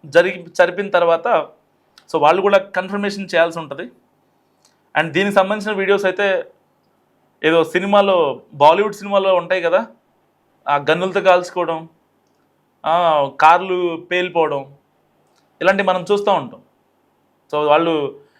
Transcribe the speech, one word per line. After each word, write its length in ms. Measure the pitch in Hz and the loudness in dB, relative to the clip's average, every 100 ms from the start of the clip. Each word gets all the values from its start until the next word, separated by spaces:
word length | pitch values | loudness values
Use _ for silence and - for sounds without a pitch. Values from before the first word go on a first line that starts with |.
| 147 | 0
జరిగి, 400 | 147 175 202 170 - | 0 0 -4 -12 0
జరిపిన 320 | 175 175 196 | 0 0 -2
తర్వాత 380 | 185 170 165 233 196 143 _ _ _ _ _ _ | 0 2 0 0 -2 -4 _ _ _ _ _ _
so 60 | 165 | 0
వాళ్ళు 220 | 147 180 | 2 2
కూడా 160 | 196 196 | 2 2
కన్ఫర్మేషన్ 720 | 196 185 185 202 202 202 185 170 | 0 -8 -6 -6 -6 -8 -4 0
చేయాల్సి 240 | 170 165 | 0 -2
ఉంటది. 240 | 151 139 240 _ _ _ _ _ _ _ _ _ _ - | -12 -14 -14 _ _ _ _ _ _ _ _ _ _ -4
And 120 | 160 | -2
దీనికి 240 | 151 202 202 | -2 0 2
సంబంధించిన 400 | 190 214 208 202 | 0 -2 -4 -4
వీడియోస్ 300 | 190 202 196 | 0 0 0
అయితే 460 | 185 202 185 - _ _ _ _ _ _ _ _ _ | -2 -2 -2 -6 _ _ _ _ _ _ _ _ _
ఏదో 200 | 156 165 | 0 2
సినిమాలో, 800 | 160 180 196 202 196 185 151 123 _ | 2 -2 2 2 4 2 0 -4 _
బాలీవుడ్ 420 | 147 147 175 214 202 | 2 4 4 0 -4
సినిమాలో 400 | 202 202 196 180 | -4 -2 2 0
ఉంటాయి 260 | 170 185 | 0 -2
కదా, 260 | 170 185 226 _ _ _ _ _ _ _ - | 0 0 -2 _ _ _ _ _ _ _ -4
ఆ 80 | 143 | -2
గన్నులతో 460 | 143 165 185 190 | 0 -2 0 0
కాల్చుకోవడం, 680 | 185 180 180 180 165 165 165 _ _ _ _ _ _ _ _ _ 151 | 2 2 0 -6 -6 -6 -12 _ _ _ _ _ _ _ _ _ -2
ఆ, 80 | 165 175 151 139 135 | 0 2 2 -2 4
కార్లు 680 | 156 175 190 180 175 160 - | 4 6 2 -4 -4 -6 -6
పేలిపోవడం, 680 | 180 180 170 151 143 139 - _ _ _ _ _ _ _ _ | -4 -2 -2 -2 -4 -10 -20 _ _ _ _ _ _ _ _
ఇలాంటివి 260 | 170 196 190 | 0 2 0
మనం 180 | 185 170 | -2 -2
చూస్తూ 200 | 202 202 | -2 0
ఉంటాం. 280 | 185 123 - _ _ _ _ _ _ _ _ _ | -2 -4 -16 _ _ _ _ _ _ _ _ _
So 140 | 151 151 | -4 2
వాళ్ళు 520 | 151 165 160 139 - _ | 2 2 -2 -4 -10 _